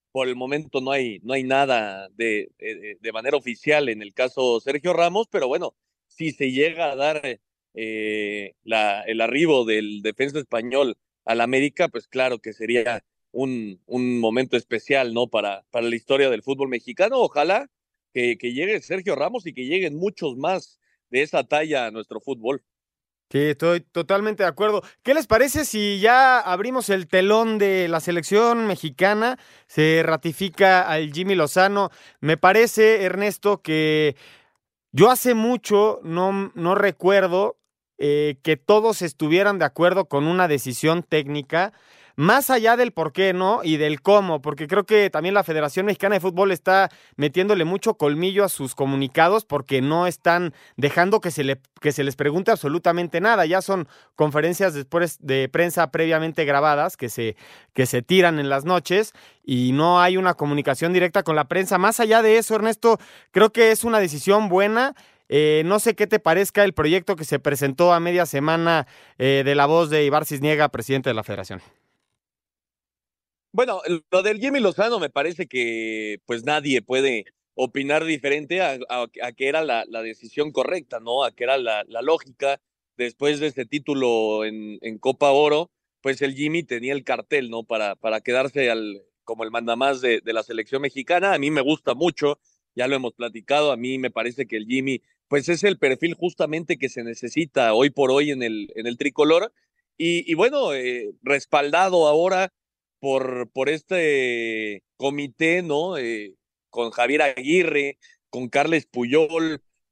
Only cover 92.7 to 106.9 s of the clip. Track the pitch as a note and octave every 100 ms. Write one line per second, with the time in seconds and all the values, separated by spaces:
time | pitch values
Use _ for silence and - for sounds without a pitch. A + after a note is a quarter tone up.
92.7 | - B2+ C3+ B2 - A#2+ A2 - C#3+ D3+
93.7 | A#2+ B2 C3 B2+ - A#2 B2 A#2+ A2 G#2+
94.7 | C3 C3 B2 - _ _ C#3+ C#3 E3 G3+
95.7 | F3 - C3 E3+ E3 F3 - D#3 D#3 D#3+
96.7 | C#3+ B2+ - A#2 A#2 A#2+ D3+ D#3 C#3 A#2
97.7 | A2 C3 C#3 C3 C3+ D3+ C3+ A#2 G#2+ G2+
98.7 | - A#2 A#2+ C#3+ C#3+ D3 E3 A3 - _
99.7 | _ _ - E3 E3+ E3+ D#3+ A#3 C#4+ G#3+
100.7 | C3+ B2+ B2 G#2 - B2+ C#3 - D3+ C#3+
101.7 | D#3+ F#3+ F3+ D3+ D3+ F3+ F#3 F#3+ - _
102.7 | _ _ _ C3+ C3 C3 B2 A#2 C3 C3
103.7 | D#3 - F3+ D#3 C#3 B2+ A#2+ A2+ A2 G#2+
104.7 | G2+ _ - C3+ C#3+ C#3+ - D#3+ F3 E3+
105.7 | D3 F3 E3 A#2 A2 G#2 - _ _ _
106.7 | A#2 A#2